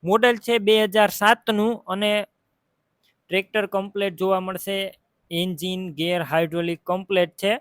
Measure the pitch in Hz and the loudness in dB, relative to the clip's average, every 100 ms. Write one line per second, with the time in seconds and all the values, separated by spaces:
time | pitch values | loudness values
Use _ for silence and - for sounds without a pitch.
0 | 165 214 240 233 - 233 202 220 214 208 | 2 4 4 2 0 0 4 4 4 4
1 | 208 - 208 233 - 208 220 226 - 185 | 2 4 2 2 2 0 0 -2 -6 -2
2 | 208 208 202 _ _ _ _ _ _ _ | 0 -2 -4 _ _ _ _ _ _ _
3 | _ _ _ 185 190 214 202 196 196 202 | _ _ _ -4 -2 -2 -2 -4 -4 -4
4 | 202 165 190 190 185 185 - 196 196 - | -4 -2 0 0 -2 -8 -6 -6 -6 -12
5 | _ _ _ 170 180 165 185 185 185 147 | _ _ _ -4 -4 -4 -6 -6 -8 -4
6 | 165 175 160 160 165 170 170 170 - 185 | -2 -2 0 0 0 -2 -4 -6 -4 -6
7 | 190 185 175 - 196 240 | 0 0 0 -2 -2 -2